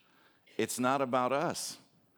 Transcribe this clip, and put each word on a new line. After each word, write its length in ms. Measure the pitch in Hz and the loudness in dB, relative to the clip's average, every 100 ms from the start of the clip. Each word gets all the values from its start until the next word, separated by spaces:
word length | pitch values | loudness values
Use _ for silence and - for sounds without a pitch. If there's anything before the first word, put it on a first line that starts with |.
| _ _ - _ _ - | _ _ -20 _ _ -4
It's 200 | 110 - | -2 0
not 220 | 127 139 | 2 2
about 320 | 131 127 127 | 2 2 2
us. 460 | 135 165 107 - - - _ _ | 0 -2 -4 -8 -12 -18 _ _